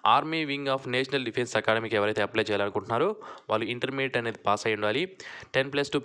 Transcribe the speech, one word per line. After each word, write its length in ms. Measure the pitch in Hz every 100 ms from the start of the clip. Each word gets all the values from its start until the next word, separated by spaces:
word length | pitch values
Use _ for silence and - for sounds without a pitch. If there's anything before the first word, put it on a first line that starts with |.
| -
Army 260 | 127 151 160 151
Wing 160 | 139 139
of 100 | 135 127
National 280 | 127 131 139 120
Defence 260 | 127 120 110
Academy-కి 360 | 110 110 113 107
ఎవరైతే 240 | 104 107
అప్లై 180 | 101 110 107
చేయాలనుకుంటున్నారో 580 | 101 101 101 104 117 180 214 - - -
వాళ్ళు 140 | 110 113
ఇంటర్మీడియట్ 420 | 120 127 135 135 123
అనేది 200 | 117 107 -
పాస్ 180 | 104 113
అయి 60 | 107
ఉండాలి, 240 | 104 123 185 - - - -
టెన్ 140 | - 135
ప్లస్ 180 | 139 139
టూ 40 | 143